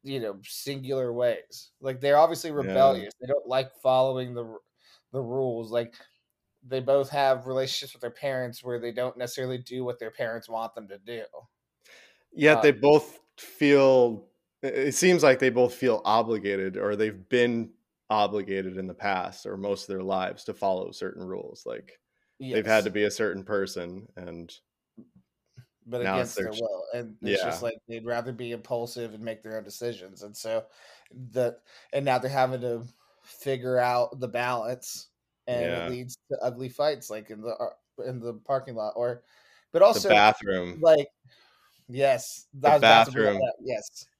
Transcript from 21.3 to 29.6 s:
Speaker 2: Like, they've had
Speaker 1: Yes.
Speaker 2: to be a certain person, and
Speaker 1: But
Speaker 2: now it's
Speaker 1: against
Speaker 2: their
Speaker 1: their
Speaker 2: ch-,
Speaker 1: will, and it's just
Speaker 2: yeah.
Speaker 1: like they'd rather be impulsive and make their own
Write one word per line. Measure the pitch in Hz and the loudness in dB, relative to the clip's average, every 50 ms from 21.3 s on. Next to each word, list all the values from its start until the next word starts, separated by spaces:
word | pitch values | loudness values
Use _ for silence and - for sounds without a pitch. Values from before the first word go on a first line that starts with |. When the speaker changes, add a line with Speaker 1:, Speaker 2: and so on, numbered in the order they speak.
| 92 95 92 - - - - | -10 -10 -12 -14 -16 -14 -12
Speaker 2:
Like, | - - - - - - _ _ _ _ _ _ _ _ _ | -12 -12 -12 -14 -20 -20 _ _ _ _ _ _ _ _ _
they've | 135 131 120 110 101 | -10 -4 -2 -2 2
had | 110 110 110 | 4 2 2
Speaker 1:
Yes. | 98 | 2
Speaker 2:
to | 107 | 2
be | 90 104 104 | 0 0 -2
a | 104 | -2
certain | 101 - 110 101 87 98 95 | 0 -2 -4 -4 -4 -6 -6
person, | - 104 98 98 95 - 95 87 87 90 95 110 - _ | -4 -2 -2 -2 -4 -6 -10 -10 -10 -12 -16 -18 -18 _
and | 90 90 87 85 85 85 82 - - _ _ _ _ _ _ _ - - _ _ _ _ _ _ _ _ _ _ - 123 _ _ _ _ | -18 -16 -14 -14 -16 -16 -18 -20 -20 _ _ _ _ _ _ _ -20 -20 _ _ _ _ _ _ _ _ _ _ -20 -20 _ _ _ _
Speaker 1:
But | 117 120 123 | -10 -8 -4
Speaker 2:
now | - 95 95 - | -2 -2 -2 -2
it's | |
Speaker 1:
against | 123 113 - | -2 -4 -6
Speaker 2:
their | 104 95 | -6 -6
Speaker 1:
their | - | -6
Speaker 2:
ch-, | 107 113 | -6 -6
Speaker 1:
will, | 117 107 98 92 - - 117 | -6 -6 -6 -8 -8 -10 -10
and | 123 120 110 104 _ | -10 -10 -12 -16 _
it's | - 101 101 95 | -4 -2 -2 0
just | 92 80 80 87 | 0 -2 -4 -4
Speaker 2:
yeah. | 120 117 | -6 -8
Speaker 1:
like | 117 117 _ | -8 -10 _
they'd | - 117 113 110 | -14 -14 -12 -6
rather | 120 120 120 117 127 | -6 -6 -6 -6 -8
be | 127 113 123 117 | -10 -10 -10 -10
impulsive | 117 110 107 - 123 117 117 120 - 123 117 113 107 | -10 -12 -8 -8 -6 -6 -6 -8 -8 -10 -10 -10 -12
and | 107 | -12
make | 113 117 113 110 - | -10 -10 -12 -12 -12
their | 113 110 | -10 -10
own | 110 | -10